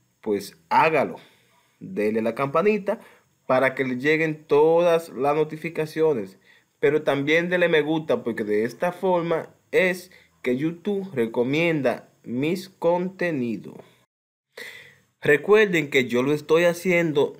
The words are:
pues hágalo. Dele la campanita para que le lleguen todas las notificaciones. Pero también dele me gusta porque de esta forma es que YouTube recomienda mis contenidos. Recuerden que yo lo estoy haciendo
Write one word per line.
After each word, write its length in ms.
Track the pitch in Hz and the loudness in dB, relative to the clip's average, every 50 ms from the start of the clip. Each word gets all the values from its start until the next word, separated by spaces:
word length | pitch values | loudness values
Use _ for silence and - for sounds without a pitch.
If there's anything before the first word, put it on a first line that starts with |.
| _ _ _ _ | _ _ _ _
pues 380 | - 110 101 95 95 - - _ _ - | -6 -4 -4 -4 -4 -8 -18 _ _ 0
hágalo. 480 | 113 131 151 160 160 135 113 87 80 - - - _ _ _ _ _ _ _ _ _ - | 2 4 4 4 2 2 0 -2 -4 -12 -18 -20 _ _ _ _ _ _ _ _ _ -20
Dele 420 | 92 92 95 104 104 107 110 110 | -16 -10 -4 -2 -2 0 0 0
la 140 | 113 117 113 | -2 -2 -2
campanita 680 | - 139 143 143 160 190 208 214 202 196 196 226 220 - - - _ _ _ _ _ _ | -4 -4 -2 0 2 2 2 2 0 -2 -4 -6 -6 -8 -20 -20 _ _ _ _ _ _
para 280 | - 131 131 131 131 131 | 0 2 2 2 2 0
que 120 | - 135 | -2 -4
le 100 | 127 127 | -4 -4
lleguen 480 | 123 135 151 156 156 160 160 151 151 - | -2 0 0 2 2 0 -2 -4 -6 -2
todas 640 | - 147 143 156 160 165 170 175 175 165 165 165 - | 2 4 6 6 6 6 4 4 4 2 2 0 -4
las 260 | - 113 139 143 147 | -6 -2 0 0 2
notificaciones. 1040 | 156 156 156 156 156 - 160 - 156 156 151 - 160 160 160 143 110 98 95 - _ _ _ _ _ _ _ _ - | 0 -2 -2 -4 -10 -10 -8 -6 -6 -6 -4 -2 0 0 0 0 -2 -4 -10 -14 _ _ _ _ _ _ _ _ 0
Pero 220 | 160 139 151 151 | 0 2 2 2
también 460 | 151 156 139 139 139 147 156 170 175 180 | 0 0 0 0 0 2 2 2 2 0
dele 220 | 180 175 180 170 | 0 2 2 2
me 100 | 165 151 | 2 2
gusta 420 | 147 151 160 156 156 - 127 113 | 2 0 -2 -2 0 -2 -2 -2
porque 220 | - 117 101 107 107 | -2 -4 -4 -4 -2
de 200 | 104 104 104 113 | -2 0 0 0
esta 280 | 120 - - 180 175 | -2 -4 -4 -4 -4
forma 560 | - - 196 190 180 170 165 170 165 151 - - _ _ _ - | -4 -2 -2 0 0 0 0 -2 -2 -4 -4 -8 _ _ _ -2
es 400 | - 165 185 180 180 180 - - - - _ _ _ _ | 0 2 2 2 0 -4 -8 -18 -20 -20 _ _ _ _
que 160 | - 127 123 135 | -4 -2 -2 0
YouTube 520 | 156 165 170 170 - 208 202 196 190 190 139 | -2 -4 -4 -4 -6 -4 -4 -4 -6 -6 -2
recomienda 920 | 123 117 110 - 123 120 131 143 160 170 170 160 143 131 120 104 - - _ _ _ | -2 -2 -2 0 -2 -2 0 0 0 0 0 0 0 0 -2 -2 -4 -8 _ _ _
mis 460 | - - 117 127 143 160 190 180 - - | -12 -8 -4 -2 -2 -2 -2 -4 -8 -12
contenidos. 1120 | _ - 165 170 175 180 180 185 185 - 175 175 156 131 120 117 107 85 76 - - - - _ _ _ _ _ _ _ _ _ _ _ _ _ - - - - - - - - - _ _ _ _ _ | _ -2 0 0 0 0 -2 -4 -6 -4 -4 -4 -2 -2 -4 -4 -6 -8 -10 -14 -18 -18 -20 _ _ _ _ _ _ _ _ _ _ _ _ _ -20 -18 -18 -18 -18 -20 -20 -20 -20 _ _ _ _ _
Recuerden 680 | - 147 147 143 - 196 208 220 214 196 175 160 147 139 | 2 2 2 2 4 4 4 4 4 4 2 0 -2 0
que 160 | 139 135 123 | 0 0 0
yo 180 | 113 117 123 | 0 0 0
lo 120 | 127 143 151 | 0 0 -2
estoy 300 | 147 - - 160 170 175 | -2 0 2 2 4 4
haciendo 680 | 170 170 170 - 185 175 170 170 160 143 147 131 - - | 2 0 0 0 0 2 2 2 2 2 0 0 0 -2